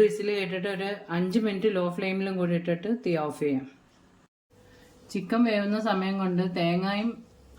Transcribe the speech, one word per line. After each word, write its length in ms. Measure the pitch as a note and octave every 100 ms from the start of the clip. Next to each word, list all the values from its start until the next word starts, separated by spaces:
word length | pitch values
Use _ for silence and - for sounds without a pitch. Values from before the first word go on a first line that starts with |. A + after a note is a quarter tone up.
വിസിൽ 240 | G#3+ G#3+ G#3 G3+
കേട്ടിട്ട് 300 | F3+ F#3 G3+ F#3
ഒരു 140 | G3 G3+ - E3+
അഞ്ച് 240 | F#3 A3+ G#3+
മിനിറ്റ് 240 | G3 G#3+ F#3
ലോ 60 | F3 F3
ഫ്ലെയിമിലും 380 | F#3+ F#3+ F#3+ F#3
കൂടി 160 | F3 E3+
ഇട്ടിട്ട് 300 | F3 E3+ G#3 A#3+ F#3
തീ 80 | D#3+ D3+
ഓഫ് 140 | -
ചെയ്യാം. 220 | D3 C3+ - - _ _ _ _ _ _ _ - - - - - -
ചിക്കൻ 280 | G3+ F3 A3+ A#3
വേവുന്ന 300 | G#3 G3+ G#3+ A3
സമയം 260 | F#3+ F#3+ G3
കൊണ്ട് 200 | F#3 F3+ F#3 F3+
തേങ്ങയും 500 | E3+ F3+ F#3+ G3+ A#3 - - - -